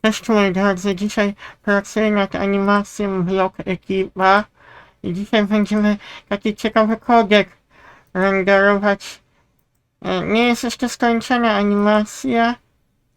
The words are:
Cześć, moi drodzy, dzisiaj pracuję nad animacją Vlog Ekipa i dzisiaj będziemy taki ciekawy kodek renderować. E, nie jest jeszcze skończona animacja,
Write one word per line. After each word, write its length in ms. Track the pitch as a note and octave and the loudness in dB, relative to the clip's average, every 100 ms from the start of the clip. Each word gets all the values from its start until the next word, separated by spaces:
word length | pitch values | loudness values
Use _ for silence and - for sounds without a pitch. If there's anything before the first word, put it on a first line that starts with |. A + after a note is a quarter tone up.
| A3 | -2
Cześć, 200 | G#3+ - | -4 -2
moi 240 | G#3+ G3 | 0 2
drodzy, 420 | F#3 G3+ F#3 G3+ | 0 0 -2 -4
dzisiaj 400 | F#3 G#3 - G3+ G3+ - - | -4 -4 -2 -2 -4 -16 -10
pracuję 480 | - G3+ G3+ A3 G#3+ | -2 -2 0 -2 0
nad 240 | G#3 G3 | 0 -2
animacją 880 | - G3 G3 G3 G3+ G3+ - G#3 F#3+ | -2 -2 0 2 0 0 -6 -4 -2
Vlog 300 | F3+ F#3+ F#3+ - - | -2 0 -2 -4 -8
Ekipa 800 | F3+ _ F#3+ F#3+ - F#3+ G3 G#3+ _ - - - _ | -8 _ -4 -4 0 4 4 0 _ -20 -20 -20 _
i 120 | G3 | -8
dzisiaj 300 | F3 G#3 A3+ | -8 -2 0
będziemy 520 | G3+ G#3+ G3+ G#3+ G#3 G3+ - - _ | 2 0 0 0 0 -2 -6 -20 _
taki 280 | G3+ A3+ G#3 | -4 -4 -4
ciekawy 400 | A3 A3 G#3+ A3 | -2 0 0 0
kodek 520 | - A#3 G#3 G#3 F#3+ _ _ _ - - _ | 2 2 6 2 2 _ _ _ -20 -20 _
renderować. 1040 | F#3 F#3+ G3 F#3 G3 G3+ G3+ G#3 G3 - - _ _ _ _ _ _ _ _ | -2 0 0 2 4 4 2 0 -2 -6 -20 _ _ _ _ _ _ _ _
E, 180 | - F#3 | -6 -4
nie 260 | F3 G#3+ A#3+ | -2 0 0
jest 180 | A#3 | 0
jeszcze 240 | A#3+ - A#3+ | -4 -6 -6
skończona 640 | - A#3 A#3 - B3 A#3 | -2 0 0 -2 0 0
animacja, 1000 | G3+ G3+ G3+ G#3 G#3+ G#3+ - C4+ A#3 A#3 A#3+ _ _ _ _ _ | 0 0 2 2 2 0 -6 -2 0 0 -2 _ _ _ _ _